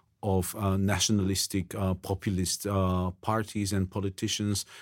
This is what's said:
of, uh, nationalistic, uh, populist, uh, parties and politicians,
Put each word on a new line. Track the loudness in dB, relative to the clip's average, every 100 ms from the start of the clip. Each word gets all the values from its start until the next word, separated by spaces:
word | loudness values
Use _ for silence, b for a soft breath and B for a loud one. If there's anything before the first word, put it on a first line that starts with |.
| B _
of, | 0 2 0 -2
uh, | 0 2
nationalistic, | 2 2 2 2 2 0 0 -2 -4
uh, | -2 0
populist, | 0 -2 -2 0 0 0 -2 0
uh, | 2 2 2 0 -2
parties | -2 0 0 -2 0
and | 0 0
politicians, | -2 -4 -2 -4 -2 0 -2 -4 B